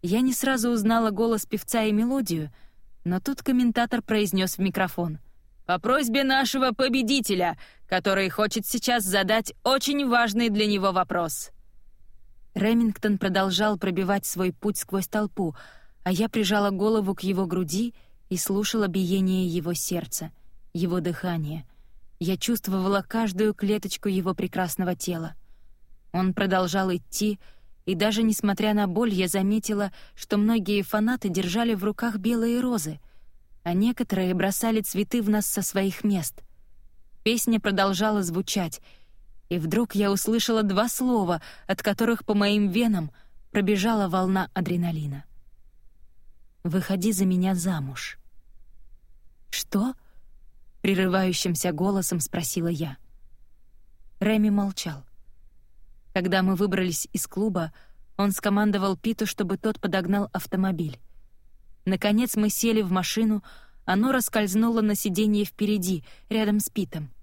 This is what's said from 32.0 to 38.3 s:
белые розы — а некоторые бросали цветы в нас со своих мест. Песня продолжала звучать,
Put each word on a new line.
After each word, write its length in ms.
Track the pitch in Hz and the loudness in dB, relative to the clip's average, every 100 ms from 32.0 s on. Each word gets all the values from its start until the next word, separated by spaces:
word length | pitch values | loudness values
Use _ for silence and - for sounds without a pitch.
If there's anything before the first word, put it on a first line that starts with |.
| 233 214 | -2 -2
белые 420 | 190 233 233 240 | 0 0 2 0
розы — 400 | 254 233 156 151 - - - - - - | 0 0 -2 -8 -14 -20 -20 -20 -20 -10
а 80 | 165 | -2
некоторые 600 | 175 220 247 240 190 185 | 2 2 0 -2 0 2
бросали 480 | 185 190 196 226 220 | 2 0 0 0 0
цветы 420 | 208 185 202 240 | 0 -2 0 0
в 60 | 208 | 2
нас 180 | 214 202 | 2 0
со 140 | - | -2
своих 440 | 185 196 196 - | -2 0 -2 0
мест. 380 | 214 196 160 - - - - - - - - - | 0 0 -2 -10 -20 -20 -20 -20 -20 -20 -20 -6
Песня 340 | - 233 - 226 | -2 0 2 0
продолжала 640 | 208 196 196 185 214 208 | 2 2 2 2 2 2
звучать, 580 | 175 | 0